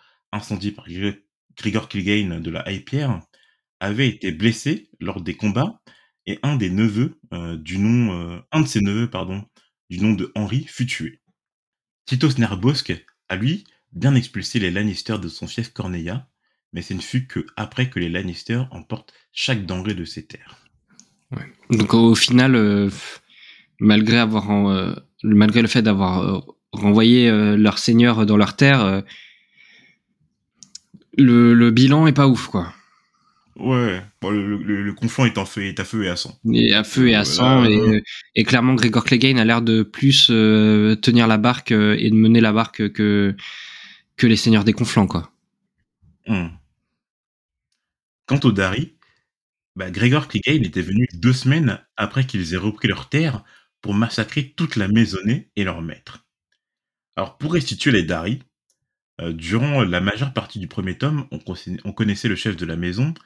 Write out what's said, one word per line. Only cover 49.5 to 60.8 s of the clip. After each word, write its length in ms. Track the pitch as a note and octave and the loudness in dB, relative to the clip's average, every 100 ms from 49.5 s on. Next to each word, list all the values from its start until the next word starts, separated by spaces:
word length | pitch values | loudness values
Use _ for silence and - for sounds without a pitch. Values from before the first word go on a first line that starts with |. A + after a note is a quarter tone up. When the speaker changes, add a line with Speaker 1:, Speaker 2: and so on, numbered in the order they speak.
| _ _ - | _ _ -14
Speaker 1:
bah, 120 | F#2 | -10
Grégor 380 | F2+ A#2+ D3 - | -2 0 0 -2
Clegane 380 | - - D3+ G2 | -6 0 0 0
était 160 | F#2 | -4
venu 260 | E2+ G2+ B2 | -4 -2 -2
deux 200 | E2+ A#2 | 0 0
semaines 460 | C3 B2+ D3+ C#3 G2 _ - | 0 0 0 0 -4 _ -6
après 300 | G#2 C3 C3 | -4 -2 -4
qu'ils 280 | G2 E2+ | -4 -4
aient 40 | F2+ | -4
repris 320 | G2+ G#2 G2+ | -4 -4 -4
leur 180 | F2 - | -4 -4
terre 360 | C#3+ D#3+ G#2+ - _ _ _ | -2 -2 -4 -10 _ _ _
pour 120 | A2+ | -4
massacrer 580 | G2+ A#2 - G#2+ - C3 - | -2 -2 -4 -4 -4 -6 -6
toute 180 | E3 A2+ | -6 -2
la 140 | F#2+ | 0
maisonnée 600 | A2 A2 F#2 G#2 C3+ - - | 2 2 0 -4 -4 -6 -6
et 80 | |
leur 180 | F#2+ E2 | -6 -6
maître. 440 | E2 - - - _ _ _ _ _ _ _ _ _ - | -10 -14 -18 -20 _ _ _ _ _ _ _ _ _ -10
Alors, 220 | F#2 - | -10 -8
pour 160 | D3+ | -4
restituer 380 | E3+ - G2+ D#3 | -2 -4 -4 0
les 120 | A2 | 0
Dari, 360 | E2 E2+ E2+ C3 - _ _ _ _ _ _ - | 0 -4 -4 -8 -10 _ _ _ _ _ _ -14
euh, 100 | E2+ | -10
durant 500 | E2 E2 A2 C#3+ C#3 | -10 -4 -2 0 0
la 180 | F#2+ F2+ | 0 0
majeure 320 | F#2+ G#2 C#3 | -2 -4 -4
partie 260 | B2+ G#2+ G#2+ | -6 -8 -12
du 80 | F2+ | -12
premier 300 | - | -8